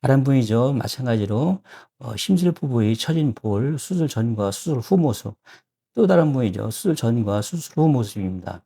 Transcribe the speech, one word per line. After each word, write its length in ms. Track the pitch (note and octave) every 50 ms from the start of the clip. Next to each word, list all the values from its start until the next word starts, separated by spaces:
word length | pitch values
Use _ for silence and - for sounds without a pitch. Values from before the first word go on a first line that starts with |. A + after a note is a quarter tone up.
다른 220 | - C3 C3+ C3+
부위죠. 520 | C3+ C3+ C#3 C3+ A#2+ G#2+ G#2+ A#2 B2 C3+ C#3+
마찬가지로, 840 | A#2+ - A2 - - B2+ B2 A#2 G#2+ G#2 G2 G#2+ A2 C#3 F3 F#3+ F#3+ _ _ - - - _ _ _
어, 180 | C3 A#2+ A2+
심술부 520 | G#2+ - - G3 F3+ F3+ F3+ E3+ - - C#3
부위 280 | B2+ A#2+ G#2+ G#2+ A2+
처진 380 | A2+ - - D#3+ E3 D3+ C#3+ G#2+
볼, 440 | - - A2 G2+ G2+ A#2+ C#3+ D#3 C#3
수술 260 | - - F#3 F3 D#3+
전과 460 | C#3+ - A2+ A2 A#2+ A#2 G#2 G2+ G2
수술 260 | G2 - - E3 D3+ B2+
후 180 | A2+ - F#3+
모습. 380 | F#3 E3 C#3 G#2+ - - G#2 G#2+ _ _ - - - _ _ _ _ _ _ _
또 120 | A#3 A3+
다른 260 | F#3 F#3 E3+ D#3+ D3+
부위죠. 380 | C#3 C3 B2 G#2 F2+ G#2 G#2+ A2
수술 240 | A2 - - G3+ D#3
전과 480 | - - A2+ A#2 A#2+ A2 G2+ G2+ G#2
수술 320 | G#2 - - E3+ D3+ - -
후 140 | - D#3 D#3+
모습입니다. 760 | D3 B2 A2+ G2+ - G#2+ F#2+ F#2 F#2 F2+ F2+ F#2 F#2 F2+ _